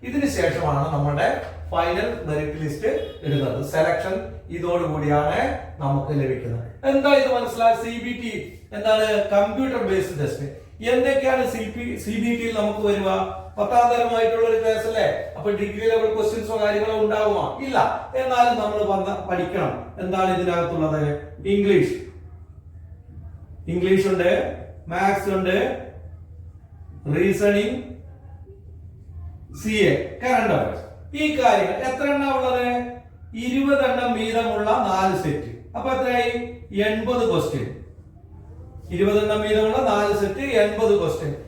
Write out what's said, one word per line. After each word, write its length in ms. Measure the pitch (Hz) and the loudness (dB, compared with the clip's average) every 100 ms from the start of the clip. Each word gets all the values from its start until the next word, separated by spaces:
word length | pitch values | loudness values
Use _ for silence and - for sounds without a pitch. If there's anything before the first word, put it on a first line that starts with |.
| - | -4
ഇതിന് 200 | 139 277 - | -2 0 2
ശേഷമാണ് 420 | - - 147 143 143 | 0 0 0 0 0
നമ്മുടെ 320 | 147 143 143 - - - - - | 0 0 2 0 0 -6 -12 -4
ഫൈനൽ 380 | 165 170 180 226 - 151 | -2 0 0 -2 -4 -4
മെറിറ്റ് 320 | 151 151 156 | -4 -4 -4
ലിസ്റ്റ് 260 | 151 147 226 - - - | -6 -2 -2 -2 -4 -8
ഇടുന്നത്. 340 | 147 139 127 135 147 | -2 0 0 -4 -2
സെലക്ഷൻ 420 | 160 143 - 190 190 - - - | 2 2 2 -2 -4 -6 -14 -10
ഇതോടുകൂടിയാണ് 840 | 170 175 175 160 151 147 147 147 151 175 - - - | -6 -2 0 0 -2 2 2 2 0 -2 -4 -10 -6
നമുക്ക് 280 | 139 143 - 143 | -2 -2 0 -2
ലഭിക്കുന്നത്. 460 | 131 - 117 113 - - 269 | -2 -4 -6 -8 -10 -2 2
എന്താ 220 | 277 285 285 | 4 6 6
ഇത് 100 | 262 | 6
മനസ്സിലായി? 400 | 247 226 220 226 226 | 0 -2 2 4 4
സി 100 | 226 233 | -2 -6
ബി 100 | 240 247 | -6 -6
ടി 120 | 226 196 - - - | -6 -8 -10 -16 -12
എന്താണ്? 320 | 208 214 214 220 208 202 | -4 2 4 4 2 2
കമ്പ്യൂട്ടർ 500 | 202 208 262 262 240 190 | 2 2 0 -2 -2 0
ബേസ്ഡ് 280 | 190 - 143 | 0 -2 -4
ടെസ്റ്റ്. 280 | 127 - 143 - - - 226 | -4 -4 -8 -10 -18 -6 0
എന്തൊക്കെയാണ് 520 | 254 269 269 262 262 254 | 2 4 2 2 2 0
സി 100 | 226 208 | -4 -6
പി, 120 | 240 240 - | -6 -6 -6
സി 100 | 214 214 | -4 -2
ബി 100 | 240 233 | 0 0
ടിയിൽ 140 | 233 214 | -2 0
നമുക്ക് 240 | 208 202 208 | 0 0 0
വരുക? 220 | 202 190 190 190 - - - | 2 0 0 -2 -6 -10 -4
പത്താം 280 | 208 240 240 | 2 4 4
തരമായിട്ടുള്ള 540 | 240 240 226 226 226 226 | 4 2 2 2 4 4
ഒരു 80 | 220 | 4
ക്ലാസ് 240 | 220 220 - | 2 0 0
അല്ലേ? 180 | 220 196 - - - | 0 0 0 -8 -4
അപ്പൊ 120 | 208 202 | -2 -2
ഡിഗ്രി 260 | 202 202 220 | -2 0 2
ലെവൽ 200 | 226 220 | 4 2
ക്വസ്റ്റ്യൻസോ 400 | 214 208 220 214 220 | 2 0 -2 -4 0
കാര്യങ്ങളോ 320 | 208 208 214 214 | 2 2 0 2
ഉണ്ടാവുമോ? 420 | 214 214 214 202 - - | 2 2 2 2 -2 -4
ഇല്ല. 120 | 262 277 - - - 262 | -2 2 2 0 -4 -4
എന്നാലും 340 | 262 240 240 220 | 0 4 4 4
നമ്മൾ 180 | 208 208 196 | 0 0 0
വന്ന് 220 | 196 190 190 - | 0 0 -4 -4
പഠിക്കണം. 440 | 180 175 196 151 - - - | -2 -2 -2 -2 -4 -10 -8
എന്താണ് 260 | 185 185 190 185 | -4 0 2 2
ഇതിനകത്തുള്ളത്? 680 | 180 170 170 156 156 151 147 147 - - 196 | 0 0 0 0 0 0 0 -2 -8 -8 0
ഇംഗ്ലീഷ്, 420 | 202 196 190 - - - - - - - - - - - - - - - - - - - | 2 6 4 4 -2 -10 -16 -18 -20 -20 -20 -20 -20 -20 -20 -20 -18 -18 -18 -18 -14 -6
ഇംഗ്ലീഷ് 340 | 175 190 190 190 | -2 4 4 4
ഉണ്ട്, 180 | 180 175 - - - - - 165 | 4 4 4 0 -6 -12 -16 -8
മാത്സ് 360 | 180 196 202 202 190 | 0 2 2 0 0
ഉണ്ട്, 200 | 180 196 - - - - - - - - - - - - - - 143 160 | 2 2 0 -4 -10 -16 -16 -18 -18 -18 -18 -20 -20 -20 -18 -12 -2 2
റീസണിങ്, 600 | 196 185 208 202 233 254 - - - - - - - - - - - - - - - - - - | 2 4 4 4 0 -4 -8 -16 -18 -20 -20 -18 -18 -20 -20 -18 -18 -20 -18 -14 -14 -14 -16 -8
സി 60 | 214 | -4
എ, 500 | 214 175 - - - | 4 4 4 -2 -4
കറന്റ് 340 | 254 - 208 | 2 2 4
അഫയേഴ്സ്. 320 | - - - - - - 285 | 2 0 -6 -12 -18 -12 -2
ഈ 200 | 302 294 | 0 4
കാര്യങ്ങൾ 300 | 240 208 - | 6 6 2
എത്ര 300 | - 262 254 | -2 -4 0
എണ്ണ 280 | 285 285 277 | 0 2 2
ഉള്ളത്? 640 | 262 254 247 247 247 247 247 - - - | 0 0 2 0 0 -4 -10 -18 -20 -14
ഇരുപത് 560 | 226 247 269 277 277 262 | -6 -2 0 4 4 4
എണ്ണം 220 | 254 240 | 2 0
വീതമുള്ള 580 | 220 226 226 214 208 214 | 0 0 0 0 0 2
നാല് 520 | - 196 190 190 180 | 2 2 2 2 2
സെറ്റ്. 540 | 160 - - - - - | -2 -4 -6 -14 -12 -6
അപ്പൊ 120 | 262 | -2
എത്രയായി? 640 | 254 254 240 240 240 240 - - 196 | 0 2 2 0 -2 -8 -12 -6 0
എൺപത് 480 | 214 220 240 247 226 | 0 0 0 0 2
ക്വസ്റ്റ്യൻ. 540 | 165 - - - - - - - - - - - - - - - | 2 0 -4 -6 -10 -16 -20 -20 -20 -20 -20 -20 -20 -18 -18 -8
ഇരുപത് 320 | 175 196 208 | 2 4 4
എണ്ണം 200 | 214 208 | 2 0
വീതമുള്ള 360 | 208 214 220 262 | 2 4 4 2
നാല് 360 | 240 202 202 202 | 2 2 2 2
സെറ്റ്, 200 | 196 190 | 0 -2
എൺപത് 600 | 277 226 208 214 220 202 | 0 2 2 2 2 4
ക്വസ്റ്റ്യൻ. 360 | 160 151 151 139 | 2 -2 -6 -8